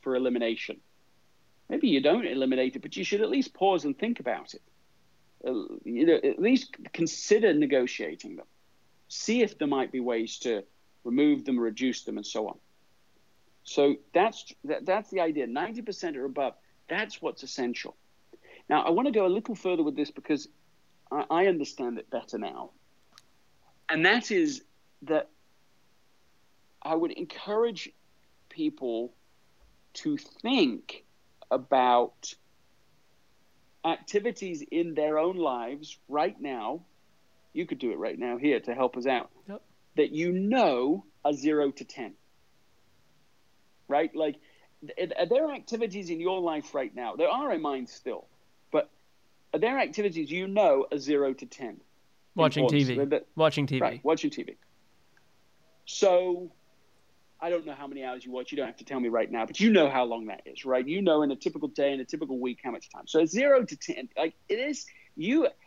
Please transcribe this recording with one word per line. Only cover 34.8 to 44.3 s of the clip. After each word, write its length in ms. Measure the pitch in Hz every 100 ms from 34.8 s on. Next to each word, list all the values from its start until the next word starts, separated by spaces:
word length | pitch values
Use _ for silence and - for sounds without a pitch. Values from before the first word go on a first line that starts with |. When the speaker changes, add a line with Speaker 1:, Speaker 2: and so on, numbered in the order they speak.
| 170
Speaker 1:
their 240 | 156 151 156
own 180 | 170 185
lives 640 | 156 123 117 143 151 - -
right 320 | 147 175 208
now. 420 | 143 127 107 160 - _ _ _ _ _ _
You 140 | - 175
could 140 | 135
do 100 | 123
it 80 | 78
right 180 | 104 -
now 200 | 123 120
here 240 | 147 123
to 120 | -
help 240 | 120 127 127
us 100 | 123
out. 240 | 123 - _ -
Speaker 2:
Yep. 140 | 202 _ _ _ -
Speaker 1:
That 160 | 147
you 180 | 151 175
know 760 | 185 202 254 190 123 131 190 - _
are 80 | 143
zero 400 | 143 143 151 139
to 120 | -
ten. 300 | 120 - 107 - _ _ _ _ _ _ _ _ _ _ _ _ _ _ _ _ -
Right? 260 | 143 160
Like, 220 | - 156